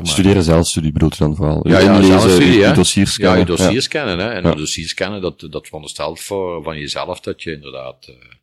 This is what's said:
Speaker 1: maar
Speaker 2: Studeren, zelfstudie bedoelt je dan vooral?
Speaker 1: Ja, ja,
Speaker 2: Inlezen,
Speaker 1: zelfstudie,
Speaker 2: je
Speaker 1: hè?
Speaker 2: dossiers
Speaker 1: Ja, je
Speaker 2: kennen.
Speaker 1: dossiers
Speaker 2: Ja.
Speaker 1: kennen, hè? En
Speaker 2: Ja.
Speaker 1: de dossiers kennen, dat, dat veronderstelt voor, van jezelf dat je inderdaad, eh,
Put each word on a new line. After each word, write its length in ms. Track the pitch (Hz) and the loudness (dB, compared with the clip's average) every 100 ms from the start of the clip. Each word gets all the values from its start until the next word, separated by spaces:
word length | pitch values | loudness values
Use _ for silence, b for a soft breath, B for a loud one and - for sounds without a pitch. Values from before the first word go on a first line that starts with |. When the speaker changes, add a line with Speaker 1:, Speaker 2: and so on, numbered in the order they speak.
Speaker 1:
maar 60 | 85 | -4
Speaker 2:
Studeren, 360 | 76 95 98 | 0 2 4
zelfstudie 480 | 80 82 82 - 78 | 4 2 2 -2 -2
bedoelt 260 | 76 80 - | 0 0 0
je 60 | |
dan 120 | 76 78 | -2 0
vooral? 320 | 76 78 78 | -2 -2 2
Speaker 1:
Ja, 120 | 90 | 4
ja, 140 | 135 - | 4 6
Speaker 2:
Inlezen, 240 | 196 92 | 6 6
Speaker 1:
zelfstudie, 380 | - 90 - 110 | 4 4 6 6
Speaker 2:
je 60 | 98 | 4
Speaker 1:
hè? 80 | |
Speaker 2:
dossiers 420 | 95 90 - 98 - | 4 2 2 0 0
Speaker 1:
Ja, 80 | |
je 140 | 98 92 | 2 2
Speaker 2:
kennen. 180 | 90 82 | 0 0
Speaker 1:
dossiers 260 | 92 127 | 0 0
Speaker 2:
Ja. 60 | - | -2
Speaker 1:
kennen, 300 | 156 131 87 107 | -6 -4 -4 -4
hè? 80 | |
En 100 | 104 | -2
Speaker 2:
Ja. 80 | 87 | -2
Speaker 1:
de 60 | 76 | -2
dossiers 360 | 76 - 80 | -4 -8 -10
kennen, 280 | - 92 104 | -6 -6 -6
dat, 260 | 87 76 80 | -8 -8 -14
dat 160 | 76 - | -14 -14
veronderstelt 560 | 78 76 - 76 82 | -16 -16 -10 -10 -10
voor, 420 | - 98 92 85 | -10 -8 -6 -8
van 160 | 80 78 | -10 -10
jezelf 400 | 73 69 76 87 | -10 -8 -8 -10
dat 240 | - - | -10 -12
je 80 | - | -12
inderdaad, 560 | 76 71 65 65 - - | -12 -14 -16 -16 -18 -20
eh, 80 | 62 62 _ | -20 _ _